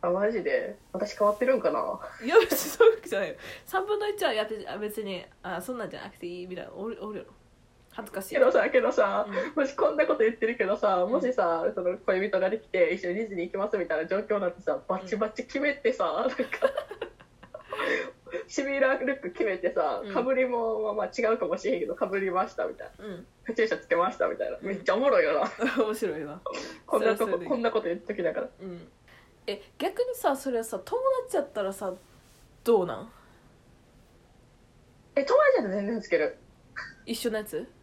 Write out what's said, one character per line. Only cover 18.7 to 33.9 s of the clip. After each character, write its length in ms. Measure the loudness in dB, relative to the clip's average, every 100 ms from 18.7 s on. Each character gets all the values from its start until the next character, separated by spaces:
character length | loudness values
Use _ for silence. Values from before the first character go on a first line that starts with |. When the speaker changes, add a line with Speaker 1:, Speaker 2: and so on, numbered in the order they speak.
| 2
Speaker 1:
ラ 160 | 2 2
ー 100 | 0
ル 80 |
ッ 60 | -4
ク 120 | -6
決 120 | -2
め 160 | -2 0
て 120 | -2
さ、 300 | 0 0 -2
Speaker 2:
う 60 | -2
ん。 180 | -2 2
Speaker 1:
被 60 |
り 140 | 2 2
物 360 | 0 -2 -2
は 120 | -2 -2
ま 80 |
あ 20 | -4 0
違 60 | 2
う 40 | 2
か 80 | 0
も 100 | -2
し 120 | 0
れ 80 | -2
へ 20 |
ん 40 |
け 40 | -2
ど、 100 | -2
被 240 | -2 0
り 120 | 0
ま 160 | 0 -2
し 80 | -2
た 100 | -6
み 80 |
た 120 | -4 -14
い 60 | -14
な。 80 | -12
Speaker 2:
う 40 |
ん。 180 | -12 -14 _ -8
Speaker 1:
カ 80 |
チ 80 | 0
ュ 40 | 0
ー 20 |
シ 80 | 0
ャ 40 |
つ 80 | 0
け 80 | 2
ま 160 | 2
し 60 | 2
た 100 | -2
み 100 | 0
た 100 | -4
い 40 |
な。 60 | -4
Speaker 2:
う 60 |
ん。 20 | -6
Speaker 1:
め 80 |
っ 80 | -4
ち 80 | 0
ゃ 60 | 2
お 40 |
も 100 | 4
ろ 120 | 4
い 20 |
よ 160 | 4 2
な。 120 | 0 0
Speaker 2:
<laughs> 160 | -2 2
面 100 | 0
白 240 | 2 -2 -4
い 40 | -6
な。 160 | -8 -8 -8 -10 -14 -2
Speaker 1:
こ 120 | 2
ん 40 | 4
な 100 | 2
と 100 | 2
こ、 0 |
Speaker 2:
そ 20 |
れ 40 |
は 40 | 0
そ 0 |
れ 0 |
で 60 |
い 20 | 0
い。 40 |
Speaker 1:
こ 60 | 0
ん 40 |
な 80 | 0
こ 100 | 0
と 80 | -2
言 80 | -6
っ 20 |
と 140 | -6 -2
き 80 |
な 100 | -2
が 80 | -2
ら。 80 | -6 -10
Speaker 2:
う 60 | -14
ん。 260 | -14 -16 _ _ -20 _ _ -10
え、 160 | -10 -10 _
逆 220 | -4 -2
に 160 | -2 0
さ、 200 | 0 0
そ 140 | 0
れ 80 | -2
は 60 |
さ、 160 | -2 -6
友 200 | -4 0 2 0 0
達 120 | -2
や 60 |
っ 80 | -2
た 100 | -4
ら 100 | -4
さ、 220 | -4 -6 -8 -14 -20 -20 -20 -20 -10
ど 200 | 4 4
う 40 | 4
な 80 | -4
ん？ 160 | -10 -18 -20 -20 -20 _ _ -20 _